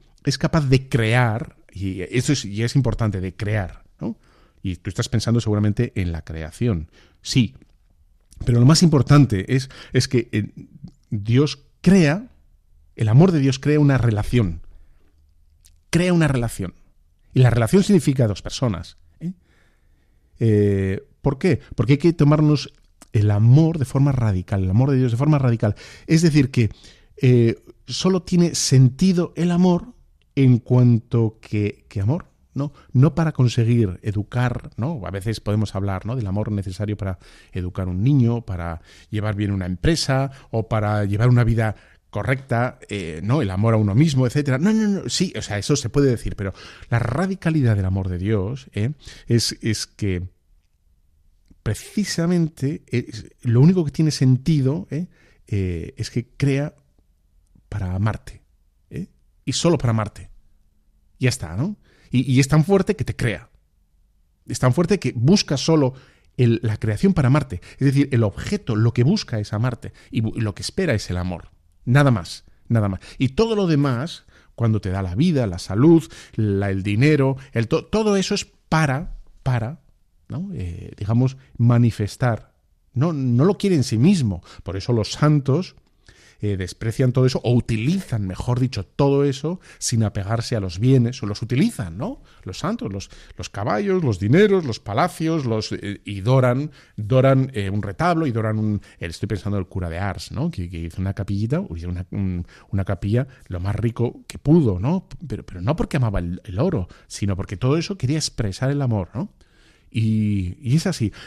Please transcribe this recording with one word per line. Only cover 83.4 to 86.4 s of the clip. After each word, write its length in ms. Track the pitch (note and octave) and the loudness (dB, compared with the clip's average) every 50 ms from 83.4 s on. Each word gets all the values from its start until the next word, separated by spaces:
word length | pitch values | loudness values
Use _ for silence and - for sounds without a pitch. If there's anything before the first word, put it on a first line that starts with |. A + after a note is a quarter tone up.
| C#3 | 4
lo 140 | F#3+ G#3 - | 4 2 2
quiere 180 | - G3 F#3 | 0 0 2
en 80 | D3 B2 | 2 0
sí 140 | - A2+ G#2+ | 0 0 2
mismo. 440 | B2 F3 G#3 F3 C3 G#2+ F#2+ E2+ - - - - - | 4 4 4 4 2 -2 -4 -6 -10 -16 -20 -18 -12
Por 140 | - E2+ F#2+ | -10 -8 -6
eso 160 | - - A#2+ | -4 -2 -2
los 180 | A2+ G2+ - | -2 -2 -4
santos 640 | - - D3 D3+ D3+ D3 C3+ C3+ C3 E3 F#3 - - _ _ _ _ _ _ _ - _ _ _ _ _ | -2 0 2 2 2 2 2 0 -2 -2 -2 -6 -12 _ _ _ _ _ _ _ -20 _ _ _ _ _